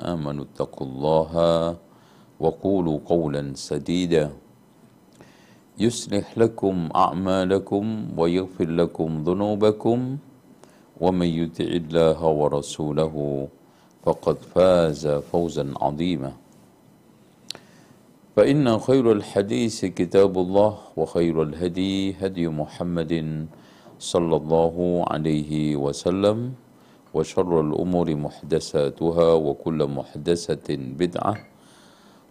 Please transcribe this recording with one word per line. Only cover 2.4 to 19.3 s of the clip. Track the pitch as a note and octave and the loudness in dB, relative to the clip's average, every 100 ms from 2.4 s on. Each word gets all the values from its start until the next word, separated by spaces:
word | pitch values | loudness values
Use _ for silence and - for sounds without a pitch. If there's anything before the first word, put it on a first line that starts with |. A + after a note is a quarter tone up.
وقولوا | D#2+ - F#2+ G2 E2+ D2+ | -2 0 0 0 0 -2
قولا | - F2 D#2 C#2+ C#2+ | 0 0 0 -4 -6
سديدا | C2+ - D2+ C#2 F2+ F2 D#2+ D2 C#2 - _ _ _ - _ _ - - - - - _ - | -10 -8 -6 -2 -2 2 2 0 -4 -20 _ _ _ -20 _ _ -20 -20 -20 -20 -20 _ -2
يصلح | A2 - - G2+ - A2+ | 0 0 -4 -4 -2 2
لكم | A2+ A2+ G2 F2+ D#2+ F2 | 2 2 -2 0 0 2
أعمالكم | F#2 E2+ F#2+ F#2+ F#2 G2 F#2+ G2+ A2 A2 - D#2+ | 2 0 0 0 2 0 0 -2 -2 -6 -6 0
ويغفر | E2+ F2+ F#2 - E2+ | 2 2 -2 -4 -2
لكم | E2 E2+ - E2 D#2+ D2+ | 0 0 -2 -4 -2 -2
ذنوبكم | F#2 G#2 G#2 G#2+ G#2+ A#2 A#2+ B2+ C#3+ - - - - - - _ - | 0 -2 2 2 2 0 0 -2 -8 -14 -20 -20 -20 -20 -20 _ -2
ومن | F2 F2+ F2 | 0 2 2
يطع | E2 E2 - E2 F2 | 0 -2 -4 -4 -4
الله | D#2 E2 E2 D#2 | 0 4 4 4
ورسوله | D#2+ D2+ D2 D2 C#2+ - D2+ D2 D#2+ D#2 C#2+ C#2 C#2+ - _ _ _ _ | 2 2 2 0 -4 -6 -4 0 -2 -2 -4 -4 -6 -12 _ _ _ _
فقد | E2+ - E2+ D2 - F2 | -2 0 0 -2 -2 4
فاز | F#2 F2+ D#2+ D2 D#2 C#2+ - | 6 6 2 0 -2 -2 -2
فوزا | F2 E2+ D2+ C#2 C2+ | -2 -2 -2 -6 -4
عظيما". | C#2+ D2 F2+ D#2+ C2+ C2 _ - - _ _ _ _ _ _ _ - - - - - - _ _ _ - | -4 -2 -2 -4 -6 -12 _ -20 -20 _ _ _ _ _ _ _ -18 -18 -20 -20 -20 -20 _ _ _ 4
فإن | C3+ D3 B2+ G#2+ | 4 4 4 2
خير | - C3+ A#2 | 4 4 6
الحديث | G#2 - | 2 2